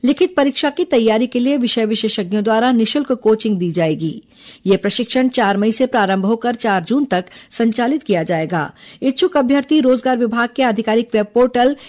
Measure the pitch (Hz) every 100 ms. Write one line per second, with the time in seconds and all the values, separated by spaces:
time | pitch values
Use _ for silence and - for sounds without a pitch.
0 | 240 285 370 370 277 277 294 285 359 254
1 | 220 220 247 247 247 285 240 - 220 220
2 | 220 220 180 214 208 220 247 240 220 294
3 | 285 254 214 220 220 196 175 165 160 156
4 | 160 - _ _ - - 185 190 202 202
5 | 240 262 254 254 202 196 214 220 254 247
6 | 196 190 190 226 240 240 226 196 165 262
7 | 285 180 185 - - - 233 226 240 294
8 | - 180 160 165 160 170 147 - - -
9 | 262 269 359 294 254 277 269 311 254 254
10 | 254 254 233 233 240 254 262 220 220 226
11 | 233 214 208 240 247 247 247 285